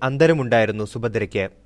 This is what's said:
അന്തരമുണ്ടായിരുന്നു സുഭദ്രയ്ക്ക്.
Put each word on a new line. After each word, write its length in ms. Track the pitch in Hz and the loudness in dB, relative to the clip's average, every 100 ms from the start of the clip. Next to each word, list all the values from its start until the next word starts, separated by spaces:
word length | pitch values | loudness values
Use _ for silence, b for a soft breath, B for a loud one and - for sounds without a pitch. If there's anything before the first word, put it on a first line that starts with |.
അന്തരമുണ്ടായിരുന്നു 800 | 131 139 165 160 123 117 107 107 104 | -4 2 4 4 2 2 2 -2 -8
സുഭദ്രയ്ക്ക്. 600 | 123 117 110 101 107 95 - | -6 -4 -4 -4 -4 -6 -10